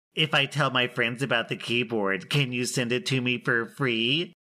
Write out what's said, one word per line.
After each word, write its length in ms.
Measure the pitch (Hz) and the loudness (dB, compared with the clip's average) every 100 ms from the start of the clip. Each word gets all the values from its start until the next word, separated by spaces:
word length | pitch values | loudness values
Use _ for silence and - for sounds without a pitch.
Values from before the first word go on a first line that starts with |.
| _ | _
If 200 | - 156 | -2 0
I 120 | 151 139 | 2 0
tell 240 | 143 135 | 0 0
my 180 | 127 123 | 2 0
friends 360 | - 117 117 | 0 -2 0
about 260 | 131 120 113 | 0 0 0
the 80 | 107 | -6
keyboard, 720 | - 117 113 113 98 95 - | -2 -2 0 0 0 0 0
can 220 | 147 131 | 0 0
you 140 | 123 120 | -2 -2
send 260 | - 120 | -2 0
it 140 | 123 123 | -2 0
to 140 | 131 | 0
me 160 | 123 123 | 0 0
for 220 | - 120 110 | 2 0 0
free? 680 | - 135 113 117 147 175 - | -2 0 0 2 0 -2 -10